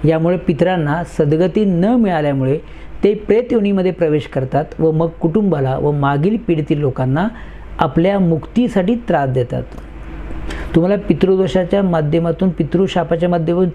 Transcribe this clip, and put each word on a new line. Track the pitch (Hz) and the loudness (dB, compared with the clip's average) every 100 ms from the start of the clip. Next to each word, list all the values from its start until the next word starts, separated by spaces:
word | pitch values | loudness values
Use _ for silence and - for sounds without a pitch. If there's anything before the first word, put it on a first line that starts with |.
यामुळे | 151 160 165 180 | 2 2 2 0
पितरांना | - 151 175 185 147 160 | 0 2 2 2 0 -2
सद्गती | 170 - 151 156 180 214 | -4 0 2 4 2 2
न | 202 170 | 2 2
मिळाल्यामुळे | 196 254 208 165 147 139 131 151 - - - - | 2 2 2 2 0 0 0 -2 -4 -16 -14 0
ते | 202 | 2
प्रेत | 214 - 214 240 | 2 -2 -2 0
योनीमध्ये | 240 202 196 180 | 0 2 2 0
प्रवेश | 165 165 151 - | 0 0 0 -2
करतात | 135 131 143 160 - | -6 -2 -2 -4 0
व | 160 | 2
मग | 156 165 | 2 0
कुटुंबाला | - 170 214 202 151 131 135 | 0 0 2 2 2 0 0
व | 147 | 0
मागील | 147 139 143 175 220 | 2 2 2 0 0
पिढीतील | - 160 147 156 | 0 -2 0 0
लोकांना | 143 131 127 143 214 - - - - - | 0 -2 -2 0 -2 -4 -14 -14 -14 -4
आपल्या | 156 147 180 196 | 0 2 2 2
मुक्तीसाठी | 175 160 - - 247 202 180 | 2 0 -2 0 0 0 0
त्रास | 240 - 165 139 | -2 0 0 0
देतात. | 127 120 127 - - - - - - - - - - - | 0 -2 -4 -8 -14 -16 -14 -14 -12 -10 -8 -8 -8 0
तुम्हाला | 160 175 | 0 2
पितृदोषाच्या | 202 202 156 185 190 190 185 175 202 | 0 0 2 4 4 2 0 0 0
माध्यमातून, | 190 165 147 165 170 165 190 | 2 0 2 0 0 0 0
पितृशापाच्या | - 156 175 190 175 165 - 175 | 0 0 0 0 0 -2 0 0
माध्यमातून | 175 165 170 185 | 0 0 2 2